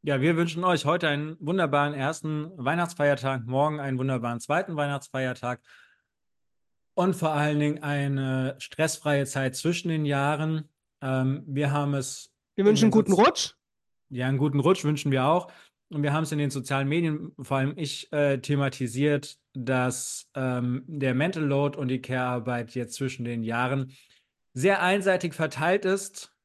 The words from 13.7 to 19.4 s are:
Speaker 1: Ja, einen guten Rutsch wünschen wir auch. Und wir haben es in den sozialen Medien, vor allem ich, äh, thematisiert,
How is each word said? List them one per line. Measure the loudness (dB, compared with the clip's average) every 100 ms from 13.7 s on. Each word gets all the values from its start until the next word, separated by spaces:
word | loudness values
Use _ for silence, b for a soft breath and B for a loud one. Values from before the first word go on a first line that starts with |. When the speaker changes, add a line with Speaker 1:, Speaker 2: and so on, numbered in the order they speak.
| _ _ _ _
Speaker 1:
Ja, | -4 -2
einen | 2
guten | 2 4
Rutsch | 4 4
wünschen | 2 0 2
wir | 2 4
auch. | 2 0 b b _ _
Und | -2
wir | 0
haben | 0
es | 0
in | 0
den | -2
sozialen | -2 -2 -2 0
Medien, | 0 0 -2 -8 -14
vor | -2 0
allem | 0 -2
ich, | -8 -8 -4
äh, | 0 2 0
thematisiert, | 0 0 0 -2 -6 0 2 0 -2 -20